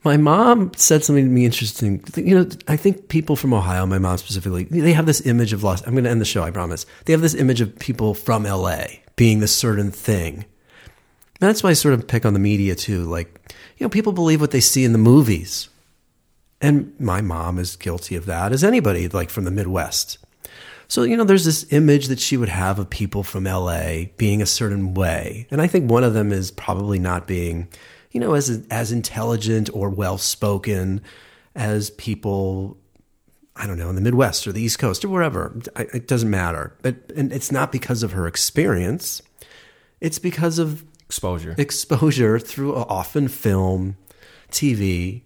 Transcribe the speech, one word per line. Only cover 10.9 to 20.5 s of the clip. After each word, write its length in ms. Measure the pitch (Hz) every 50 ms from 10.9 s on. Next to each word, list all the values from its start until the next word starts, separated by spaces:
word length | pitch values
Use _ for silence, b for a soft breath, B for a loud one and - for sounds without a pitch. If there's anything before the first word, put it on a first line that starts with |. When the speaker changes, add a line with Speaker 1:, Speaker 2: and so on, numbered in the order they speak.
| b b b b b b b b b -
Speaker 1:
And 80 | 185 196
that's 120 | 220 214
why 100 | - 190
I 20 | 165
sort 200 | - - 151 135
of 140 | 120 110
pick 180 | - - 117 -
on 80 | 113 101
the 60 | 98
media 340 | 98 104 104 101 101 98 90
too. 300 | - - - 104 90 87
Like, 500 | 82 82 85 85 - - - _ B B B B B B
you 60 | B -
know, 40 | 233
people 240 | - 202 214 214 190
believe 260 | 175 170 160 160 151
what 120 | 151 139
they 80 | - 131
see 220 | 117 - - 139 131
in 60 | 120 113
the 40 |
movies. 720 | 113 110 113 123 147 143 110 98 80 87 - - - - - _ _ _ _ _ _ _ _ _ _ _ _ _ _ _ _ _ _
And 320 | - 143 143 143 - - - -
my 220 | 135 107 90 95
mom 380 | 107 95 85 80 82 85 90 90
is 160 | 90 90 -
guilty 400 | - - 101 85 87 - - 95
of 100 | 87 82
that, 240 | 95 85 82 92 101
as 120 | 123 135 160
anybody, 440 | 202 240 247 160 107 95 87 87 87
like, 200 | - 95 85 -
from 140 | - - 95
the 80 | 90
Midwest. 680 | 92 104 101 90 92 90 76 - - - - - - - - _ _ _ B B